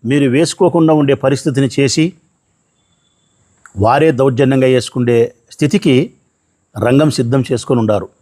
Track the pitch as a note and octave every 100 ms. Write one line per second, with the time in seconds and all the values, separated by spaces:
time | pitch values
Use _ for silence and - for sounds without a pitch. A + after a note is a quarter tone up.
0 | A#2 C#3+ C#3 B2+ E3 - F3+ F3 D#3+ D#3
1 | C#3+ C3+ C3+ C#3+ E3 C3 C3+ - C#3 -
2 | E3 - _ _ _ _ _ _ _ _
3 | _ _ _ _ _ _ _ - G#2+ C3+
4 | D#3+ B2+ C3+ A#2+ C3+ C3+ C3 B2+ A#2+ B2+
5 | A#2+ A#2+ A#2 _ _ - D3 G3+ F3 C3
6 | - _ _ _ _ _ _ - A2+ C3+
7 | D#3 C3+ A#2 C3+ B2 A#2+ - B2+ A2 G#2
8 | F#2 _